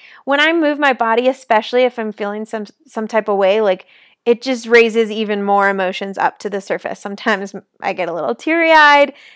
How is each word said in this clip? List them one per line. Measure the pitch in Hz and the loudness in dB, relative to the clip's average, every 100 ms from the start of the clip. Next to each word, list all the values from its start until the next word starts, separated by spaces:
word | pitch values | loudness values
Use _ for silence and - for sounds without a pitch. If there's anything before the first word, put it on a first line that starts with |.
| - - | -20 -12
when | - 277 | -2 0
I | 302 | 2
move | 339 294 294 | 2 0 0
my | 285 | 0
body, | 233 226 226 254 | 0 0 0 0
especially | 262 - 220 226 247 | -2 0 0 0 0
if | 254 240 | 0 0
I'm | 214 | -8
feeling | 208 202 208 | -6 -8 -8
some, | 220 220 208 - _ | -10 -10 -12 -18 _
some | - 220 | -10 -4
type | 220 208 | -4 -2
of | 196 | 0
way, | 196 214 | 2 2
like, | 208 185 - _ _ _ - | 2 -2 -6 _ _ _ -2
it | 233 | 0
just | 262 247 226 | -2 -6 2
raises | 233 233 220 220 | 4 4 2 -2
even | 202 208 208 | -2 -4 -2
more | 202 202 196 | 0 2 2
emotions | 196 185 190 196 190 | 0 -2 -4 -8 -4
up | 175 - | -4 -4
to | 208 | -8
the | 196 | -8
surface. | - 185 - 190 | -6 -6 -6 -10
Sometimes | 208 202 - 202 196 196 - _ | -12 -8 -4 -4 -4 -14 -20 _
I | - | -8
get | 185 170 | -6 -6
a | |
little | 165 151 | -6 -6
teary-eyed. | - - 330 330 311 294 285 285 - - | -6 -4 0 4 6 6 6 4 -2 -20